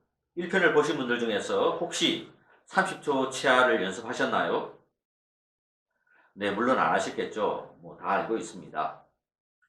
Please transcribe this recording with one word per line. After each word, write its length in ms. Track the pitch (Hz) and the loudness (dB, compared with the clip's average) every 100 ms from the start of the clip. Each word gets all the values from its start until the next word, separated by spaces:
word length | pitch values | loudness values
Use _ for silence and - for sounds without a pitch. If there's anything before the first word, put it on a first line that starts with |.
| _ _ _ - | _ _ _ -8
일 140 | 180 | -2
편을 240 | 190 170 | 2 4
보신 240 | 147 147 151 | 4 2 0
분들 220 | 123 120 | 0 0
중에서 580 | 117 101 - 101 147 170 | 0 -2 0 0 0 0
혹시 540 | 170 - 151 - - - _ _ _ | -4 0 0 0 -6 -20 _ _ _
삼십 360 | - 185 147 | -2 -2 -4
초 280 | - 135 127 | -2 -2 -2
체화를 540 | - 143 127 127 113 | 0 4 6 6 4
연습하셨나요? 1000 | 92 95 113 123 127 101 87 117 - - _ _ _ _ _ _ _ _ _ _ _ _ _ _ _ - | 0 -4 -8 -2 0 0 0 -2 -4 -12 _ _ _ _ _ _ _ _ _ _ _ _ _ _ _ -4
네, 140 | 101 | -2
물론 300 | 95 123 113 | 0 2 4
안 140 | 82 | 4
하셨겠죠. 840 | 92 127 113 92 107 95 - - - | 2 0 -4 -6 -2 -2 -2 -8 -18
뭐, 140 | 82 76 | -20 -12
다 120 | 90 | -2
알고 280 | 98 - 110 | -2 0 -4
있습니다. 640 | 90 95 76 78 76 - - _ _ _ _ _ | -4 -12 -10 -6 -6 -6 -20 _ _ _ _ _